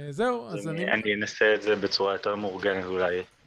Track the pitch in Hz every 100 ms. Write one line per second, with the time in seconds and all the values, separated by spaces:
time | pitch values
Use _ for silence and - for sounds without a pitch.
0 | 147 143 247 240 233 175 160 160 185 110
1 | 107 104 104 - 107 107 104 101 95 -
2 | 98 98 104 104 104 92 101 95 92 92
3 | 90 90 90 _